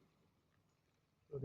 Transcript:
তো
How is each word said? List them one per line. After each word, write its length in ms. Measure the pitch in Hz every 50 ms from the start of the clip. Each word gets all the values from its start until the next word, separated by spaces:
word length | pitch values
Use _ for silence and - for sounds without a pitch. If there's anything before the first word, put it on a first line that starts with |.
| - - - - - - - - - - - - - - - - - - - - - _ - - - -
তো 60 | 151 135 135